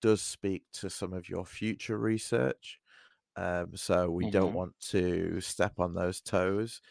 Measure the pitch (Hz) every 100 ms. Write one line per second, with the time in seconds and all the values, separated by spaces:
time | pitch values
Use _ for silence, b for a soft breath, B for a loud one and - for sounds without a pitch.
0 | 113 107 - - 98 95 _ - 95 -
1 | 90 92 85 90 90 - 107 - - 107
2 | 110 110 - 117 131 - - - b b
3 | b b _ - 90 87 87 98 - 90
4 | 87 85 107 98 95 87 92 - - 101
5 | 90 87 87 87 - - 90 - 90 87
6 | 90 92 - 98 92 101 113 - B